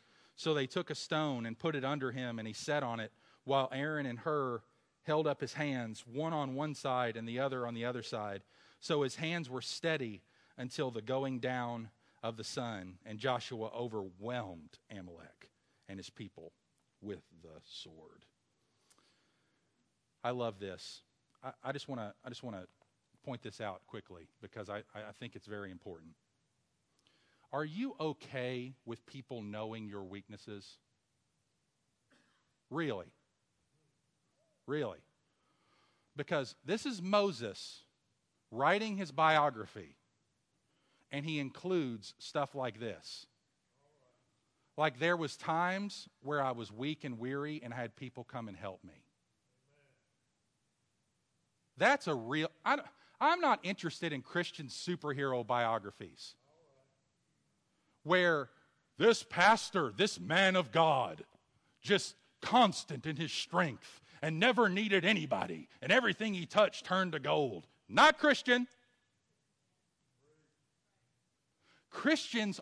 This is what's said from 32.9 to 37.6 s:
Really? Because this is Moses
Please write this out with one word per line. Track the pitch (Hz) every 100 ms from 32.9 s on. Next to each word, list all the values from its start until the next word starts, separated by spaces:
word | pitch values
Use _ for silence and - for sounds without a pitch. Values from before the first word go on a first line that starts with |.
| 101 80 _ _ _ _ _ _ _ _ _ _ _ _ _ _ _ -
Really? | 147 120 82 _ _ _ _ _ _ _ _ _ _ _ -
Because | 143 160 127 -
this | 131 220 294
is | 214
Moses | 185 208 202 127 113 92